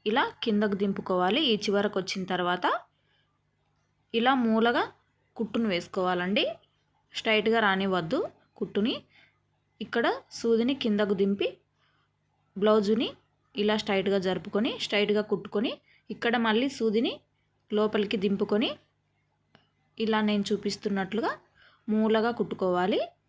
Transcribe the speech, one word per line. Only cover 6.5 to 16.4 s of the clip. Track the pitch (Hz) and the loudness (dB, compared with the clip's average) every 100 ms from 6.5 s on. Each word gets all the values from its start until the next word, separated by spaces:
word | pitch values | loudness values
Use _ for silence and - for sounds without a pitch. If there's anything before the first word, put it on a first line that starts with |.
| 659 _ _ _ _ _ | -4 _ _ _ _ _
స్ట్రైట్గా | - 226 214 208 226 208 | -6 0 2 2 2 2
రానివ్వద్దు | 190 196 185 165 269 494 - _ - | 2 0 0 0 -2 -4 -10 _ -10
కుట్టుని. | 185 - 220 508 - _ _ _ _ _ _ - 226 | -6 -2 -2 -2 -10 _ _ _ _ _ _ -16 -6
ఇక్కడ | 240 277 480 - - | 0 0 -2 -6 -6
సూదిని | 233 226 240 277 | 0 2 2 0
కిందకు | 233 208 208 190 | 0 0 0 2
దింపి | 196 202 185 - _ _ _ _ _ _ _ _ _ - | 0 0 -2 -4 _ _ _ _ _ _ _ _ _ 0
బ్లౌజుని | 208 214 202 226 349 - _ _ _ - | 4 4 4 2 0 -6 _ _ _ -4
ఇలా | 208 214 | 0 0
స్ట్రైట్గా | - 196 190 196 185 | 0 0 2 0 0
జరుపుకొని | 175 165 196 254 480 - | -2 -2 -2 -2 -2 -2
స్ట్రైట్గా | 208 202 208 208 | 0 2 0 0
కుట్టుకొని | 196 - 208 254 587 _ _ - | -4 -4 -4 -4 -6 _ _ -16
ఇక్కడ | 220 240 240 | -4 0 0